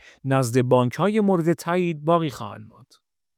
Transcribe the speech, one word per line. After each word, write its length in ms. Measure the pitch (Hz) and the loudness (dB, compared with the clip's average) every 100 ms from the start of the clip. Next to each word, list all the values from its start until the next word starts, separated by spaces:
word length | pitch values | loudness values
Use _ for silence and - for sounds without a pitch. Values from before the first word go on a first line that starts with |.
| - _ | -6 _
نزد 380 | 135 135 123 127 | -2 0 2 0
بانک‌های 580 | 123 127 123 135 190 214 | 4 4 2 0 0 2
مورد 320 | 202 180 160 | 2 2 0
تایید 520 | 165 170 180 175 151 | -2 -2 -2 -2 -4
باقی 260 | 151 170 156 | 0 0 0
خواهند 360 | 117 107 104 107 | -6 -12 -14 -18
ماند. 240 | 113 123 _ _ _ _ | -20 -20 _ _ _ _